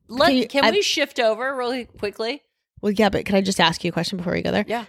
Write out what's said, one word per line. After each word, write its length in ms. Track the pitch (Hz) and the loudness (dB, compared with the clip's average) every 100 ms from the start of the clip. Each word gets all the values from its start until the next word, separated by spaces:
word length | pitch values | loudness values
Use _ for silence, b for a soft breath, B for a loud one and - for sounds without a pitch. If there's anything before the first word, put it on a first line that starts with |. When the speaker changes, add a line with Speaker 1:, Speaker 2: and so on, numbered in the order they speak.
| _ | _
Speaker 1:
let, 200 | 240 311 | 2 4
Speaker 2:
Can 80 | 254 | 4
you, 100 | - | 0
Speaker 1:
can 160 | 277 247 | 2 2
Speaker 2:
I 60 | |
Speaker 1:
we 100 | 392 | 2
shift 380 | 381 - 277 - | 0 0 -2 0
over 340 | 226 214 262 277 | 0 0 -4 -4
really 280 | 240 254 226 | -4 -4 -8
quickly? 560 | - 208 196 226 285 _ _ _ - | -8 -8 -4 -6 -6 _ _ _ -6
Speaker 2:
Well, 100 | 208 | -2
yeah, 160 | 202 208 | 2 2
but 160 | - - | 2 2
can 100 | 196 | 2
I 60 | |
just 180 | 196 196 | 2 2
ask 240 | 165 175 | 2 2
you 60 | 175 | -4
a 20 | |
question 260 | 170 170 185 | -4 -6 -6
before 140 | 175 | -4
we 80 | 170 | -4
go 100 | - | -2
there? 120 | 196 202 | -2 -2
Speaker 1:
Yeah. 180 | 226 | -6